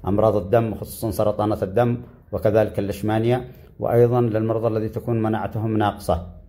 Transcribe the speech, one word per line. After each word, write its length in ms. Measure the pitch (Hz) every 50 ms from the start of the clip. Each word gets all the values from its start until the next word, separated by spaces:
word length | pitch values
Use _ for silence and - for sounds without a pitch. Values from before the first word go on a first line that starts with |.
| - 95
أمراض 280 | 98 104 107 110 101
الدم، 400 | 104 92 95 110 117 117 110 101
خصوصا 360 | - - - - - - 110
سرطانات 520 | 95 - 107 104 104 - 104 107 104 101 113
الدم، 340 | 95 92 117 120 120 120 120 - - - - - -
وكذلك 480 | - 92 - 110 101 110 107 101 - -
الليشمانيا، 680 | 101 98 104 - - 107 107 113 113 117 123 127 123 - - - - - - -
وأيضا 420 | 113 - 117 120 120 117 123 123
للمرضى 460 | 123 117 104 110 110 113 113 113 110 117
الذي 220 | 110 110 110 110
تكون 320 | - 113 - - 120 113
مناعتهم 560 | 110 110 110 104 95 101 - 113 104 113 110 107
ناقصة. 500 | 107 104 101 - - - 87 85 87 - - - -